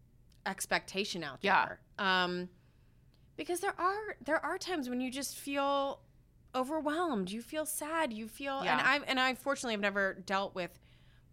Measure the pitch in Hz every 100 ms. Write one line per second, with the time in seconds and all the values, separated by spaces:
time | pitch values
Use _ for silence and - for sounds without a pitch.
0 | - - - - 190 190 - 180 - 190
1 | 208 180 147 127 196 180 - - - -
2 | 196 185 180 180 180 - - - - -
3 | - - - - 302 349 392 - 359 415
4 | 427 - 269 320 294 370 339 349 247 247
5 | 254 262 269 - 277 277 277 277 277 -
6 | - - - - - 254 254 320 294 311
7 | 349 220 180 220 226 311 302 - 302 330
8 | 302 214 220 - 277 269 180 151 190 285
9 | - 262 262 254 285 277 240 208 202 202
10 | 196 - 180 196 196 190 170 - - -
11 | - - -